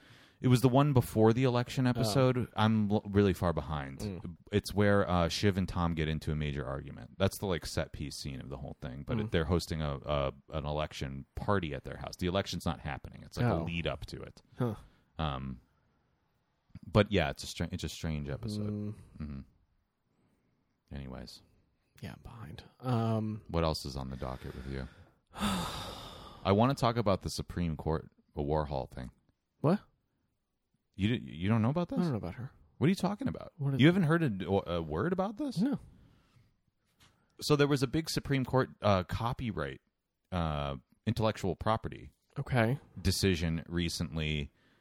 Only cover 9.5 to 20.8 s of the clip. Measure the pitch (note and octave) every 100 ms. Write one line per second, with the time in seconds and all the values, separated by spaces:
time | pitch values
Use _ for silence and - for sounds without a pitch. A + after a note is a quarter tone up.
9.5 | F2 - D#2+ D2+ C#2 - D2 C#2 B1+ -
10.5 | D#2 D2 D2+ D2+ - C#2+ C#2 C2 - -
11.5 | G2+ E2 C2+ - C2+ C#2 - F2+ F#2+ F#2+
12.5 | F2 E2+ A1+ - C2+ - - F2 - A#2+
13.5 | F#2 E2 E2+ D2+ C#2 - - - - -
14.5 | - B2 G2+ - _ _ - D#2 C2 C2
15.5 | B1+ _ _ _ _ _ _ _ _ _
16.5 | _ _ - - G#2+ G#2 G2 C#2+ C2+ -
17.5 | - E2+ F2+ - - E2+ D2+ C#2+ C#2 A2
18.5 | G#2 G#2 G#2 G#2 G#2+ - - D2+ C#2 C2
19.5 | _ _ _ _ _ _ _ _ _ _
20.5 | _ _ _